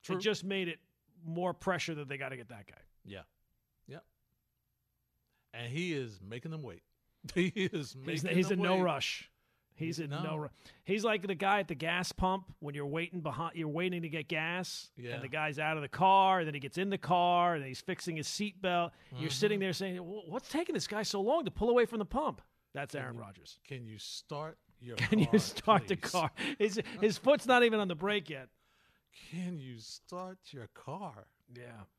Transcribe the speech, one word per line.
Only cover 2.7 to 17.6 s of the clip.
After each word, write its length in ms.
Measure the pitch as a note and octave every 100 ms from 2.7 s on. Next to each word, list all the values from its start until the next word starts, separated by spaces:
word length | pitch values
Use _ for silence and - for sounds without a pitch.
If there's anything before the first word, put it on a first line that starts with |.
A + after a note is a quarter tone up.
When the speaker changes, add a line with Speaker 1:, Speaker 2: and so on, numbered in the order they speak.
| - - _
Speaker 1:
Yeah. 160 | - F#2+ E2 _ _ _ _ _ -
Yeah. 120 | C3+ _ _ _ _ _ _ _ _ _ _ _ _ _ _ _
And 180 | A2+ A#2+
he 220 | C#3+ F3+
is 280 | D3 A#2+ G2 F#2
making 240 | A#2+ D#3+
them 120 | D#3+
wait. 200 | B2+ E2+ _ _ _
<laughs> 260 | _ -
He 120 | F3+ F3+
is 480 | G#3+ F#3+ E3+ C3+ C3
making 320 | C3+ D#3 F3
Speaker 2:
He's, 80 | E3+
he's 120 | F#3
Speaker 1:
them 100 | F#3
Speaker 2:
in 40 |
no 120 | F3+ F#3+
Speaker 1:
wait. 60 |
Speaker 2:
rush. 480 | F3+ C#3+ - - - _ _ _ _ -
He's 220 | E3 D#3+
in 120 | D3+
no 120 | D3
Speaker 1:
No. 140 | D#3 D#3
Speaker 2:
ru-, 140 | D3 _ - -
he's 200 | - G#3
like 220 | A3 G#3+ F#3+
the 80 |
guy 240 | E3+ G3 G#3
at 80 | F#3
the 80 |
gas 380 | C#3+ D#3+ F3 F3
pump 400 | - F#3 F#3+ F#3 -
when 160 | D3 C#3+
you're 100 | C#3+
waiting 340 | D#3+ E3+ F3+
behind, 340 | D3+ B2 E3 E3
you're 100 | D#3
waiting 360 | D3+ F#3 F3
to 60 | E3
get 200 | D#3 D3+
gas, 600 | D#3+ D#3+ F3+ F3+ - - -
Speaker 1:
Yeah. 180 | A#2+
Speaker 2:
and 80 | A#2+
the 40 | C3
guy's 300 | D3+ D#3 C#3+
out 180 | D#3 D#3+
of 60 |
the 60 | C#3+
car, 500 | - F#3+ G3 F#3+ F#3
and 80 | D#3
then 80 |
he 60 | D3
gets 180 | C3+ -
in 120 | G3
the 80 | G3
car, 560 | - F3+ F3 F3 F3
and 80 | E3